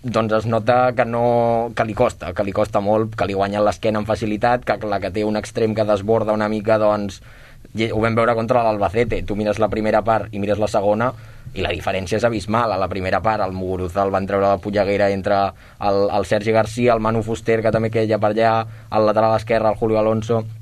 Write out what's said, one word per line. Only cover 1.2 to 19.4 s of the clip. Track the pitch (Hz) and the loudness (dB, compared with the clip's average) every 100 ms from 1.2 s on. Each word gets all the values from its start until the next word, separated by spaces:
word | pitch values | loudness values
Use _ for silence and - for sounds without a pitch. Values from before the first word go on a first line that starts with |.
| 120 120 117 117 117 120 | 2 2 2 0 -2 -2
que | |
li | 113 | -4
costa, | 101 104 - 80 | 0 0 0 -8
que | 90 101 | -4 -2
li | 95 | 0
costa | 107 107 | 0 0
molt, | 101 110 110 | 2 0 0
que | 110 95 | -4 -4
li | 95 | -2
guanyen | 98 104 104 | -2 2 0
l'esquena | 95 110 107 | 0 -2 -2
amb | 107 | -2
facilitat, | 104 110 104 120 123 | -2 -2 0 0 0
que | - 107 104 | 0 -4 -2
la | 98 | -4
que | 95 | -4
té | 101 | -2
un | 107 107 | -2 -2
extrem | 104 - 113 107 | -4 -2 0 2
que | |
desborda | 104 104 101 113 107 | 2 2 2 0 2
una | 107 107 | 0 0
mica, | 107 107 110 | -2 0 2
doncs, | 107 104 101 - - - - - - 104 | 2 2 -4 -10 -20 -20 -20 -20 -12 -4
i | 113 | -2
ho | 101 | 0
vam | 113 113 | 0 2
veure | 117 | 2
contra | 113 113 123 | 2 2 2
l'Albacete. | 113 107 98 110 120 104 | 2 2 0 0 0 -2
Tu | 90 104 | -4 -2
mires | 107 104 | -2 0
la | 107 | 0
primera | 107 107 107 | 0 0 0
part | 107 110 110 | 2 0 -2
i | 101 | -6
mires | 101 101 | -2 0
la | 104 | 0
segona | 113 101 107 123 - - - - | 0 2 2 0 -4 -18 -20 -14
i | - | -6
la | 85 | -6
diferència | 85 - 95 92 110 | -4 -4 -4 -2 0
és | |
abismal. | 117 113 98 113 117 | 0 -2 -2 0 0
A | 95 | -2
la | 92 | -2
primera | 101 92 92 | -4 -2 0
part | 110 107 | 0 -2
el | 95 | -2
Muguruza | 92 92 92 90 95 | -4 -4 -4 -4 -2
el | 98 | 0
van | 95 95 | 0 0
treure | 98 98 | 0 2
de | 98 | 0
la | |
polleguera | 104 101 98 101 101 | 0 -2 0 2 0
entre | 98 95 101 98 - - - | 0 0 0 0 -4 -20 -4
el, | 104 98 101 | 0 2 2
el | 101 95 | 0 0
Sergi | 107 104 110 | -2 2 0
Garcia, | 110 113 120 113 | 0 0 2 2
el | |
Manu | 110 113 | 2 -2
Fuster, | 110 113 - 110 | -2 -6 0 0
que | 110 | 2
també | 110 113 | 0 0
queia | 113 110 107 | 0 0 2
per | 104 | 0
allà, | 107 113 113 113 - - | 2 2 2 -2 -12 -4
el | 107 107 | 2 2
lateral | 107 110 | 4 2
esquerre, | 110 | 2